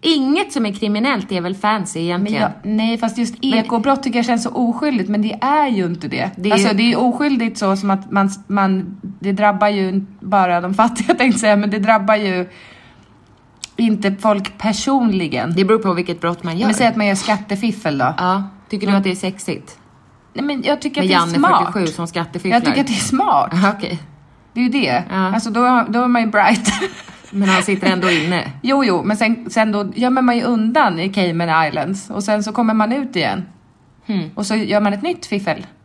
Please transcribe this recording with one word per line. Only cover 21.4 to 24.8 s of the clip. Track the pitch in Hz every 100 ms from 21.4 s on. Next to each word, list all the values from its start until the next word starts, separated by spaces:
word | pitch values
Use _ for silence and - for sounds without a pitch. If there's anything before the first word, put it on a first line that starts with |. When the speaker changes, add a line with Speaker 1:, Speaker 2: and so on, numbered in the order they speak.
| 330
Speaker 2:
smart. | 269 -
Speaker 1:
fyrtiosju, | 214 170
som | 156 170
skattefifflar? | 175 170 175 190 233
Speaker 2:
Jag | 240
tycker | 269
att | 277
det |
är | 202
smart. | - 269 403 147 -
Speaker 1:
Ja, | 170 196 208
okej. | - 170 - - - - _
Speaker 2:
Det | -
är |
ju | 247
det. | 269